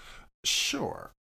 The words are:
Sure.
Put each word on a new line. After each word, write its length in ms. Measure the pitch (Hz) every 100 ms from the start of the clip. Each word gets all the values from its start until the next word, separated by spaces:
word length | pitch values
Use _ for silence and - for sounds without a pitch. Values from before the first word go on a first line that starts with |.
| - - - _ -
Sure. 680 | - - 277 151 - - -